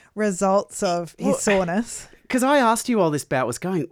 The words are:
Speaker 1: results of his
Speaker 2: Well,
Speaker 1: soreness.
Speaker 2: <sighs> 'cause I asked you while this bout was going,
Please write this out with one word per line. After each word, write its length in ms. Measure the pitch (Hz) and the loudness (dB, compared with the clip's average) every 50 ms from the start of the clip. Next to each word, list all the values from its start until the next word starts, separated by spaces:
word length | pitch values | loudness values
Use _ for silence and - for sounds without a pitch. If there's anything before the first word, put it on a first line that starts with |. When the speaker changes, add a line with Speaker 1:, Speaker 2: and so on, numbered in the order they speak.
| _ _ - | _ _ -6
Speaker 1:
results 680 | 202 214 208 190 170 202 190 190 202 208 - - - | -4 -2 -2 -2 0 0 2 2 2 0 -2 -6 -4
of 320 | 208 185 175 175 175 165 - - | -2 -2 -2 -2 -4 -8 -8 -4
his 80 | - - | -2 -2
Speaker 2:
Well, 80 | 269 - | 0 0
Speaker 1:
soreness. 680 | - 214 202 190 185 170 170 208 240 - - - - - - - | 0 2 2 2 2 0 -2 -2 -4 -4 -8 -16 -16 -18 -20 -20
Speaker 2:
<sighs> 100 | _ - | _ -4
'cause 120 | - 254 | -2 0
I 160 | 247 269 294 285 | 2 4 4 4
asked 320 | 247 226 233 226 - - | 4 4 2 0 0 0
you 80 | 240 214 | 2 2
while 140 | 180 160 | 2 2
this 120 | 147 143 - | 0 -2 -4
bout 200 | - 151 131 127 | -2 -2 -2 -2
was 140 | 113 120 - | -2 -4 -4
going, 260 | - 180 190 175 135 - | -4 -4 -2 -2 -4 -4